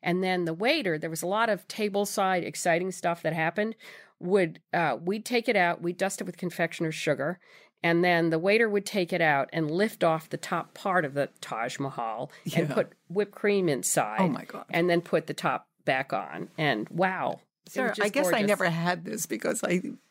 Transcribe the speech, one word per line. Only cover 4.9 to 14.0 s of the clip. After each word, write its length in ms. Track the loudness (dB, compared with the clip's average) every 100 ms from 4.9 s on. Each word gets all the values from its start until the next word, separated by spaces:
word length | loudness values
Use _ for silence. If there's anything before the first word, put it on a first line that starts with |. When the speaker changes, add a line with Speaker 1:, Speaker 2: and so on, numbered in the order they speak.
| 0
Speaker 1:
we'd 220 | -2 -4 0
take 240 | -2 2
it 80 | 2
out, 240 | 2 2
we'd 160 | -4 -2
dust 240 | -2 -2
it 20 | -8
with 120 | -6
confectioner's 580 | -8 -2 -4 -2 -4 -2
sugar, 440 | 0 0 0 -6 _ -20 -20 _
and 180 | 2 4 6
then 240 | 4 4
the 100 | 2
waiter 300 | 4 4 4
would 160 | 2 0
take 260 | -2 0
it 80 | 2
out 300 | 4 4 2
and 180 | 0 0
lift 340 | 2 0 2 2
off 240 | 2 -2
the 80 | -10
top 360 | -4 -4 -4
part 300 | -6 0 2
of 100 | 0 -2
the 120 | -4 _
Taj 380 | -10 -4 -4 -4
Mahal 520 | -6 -4 -6 -6 -8 -10 -4 0
and 140 | 0
Speaker 2:
Yeah. 40 |
Speaker 1:
put 200 | 0 -2 _ _
whipped 240 | -2 -2
cream 340 | -2 0 2 2
inside. 540 | 0 0 0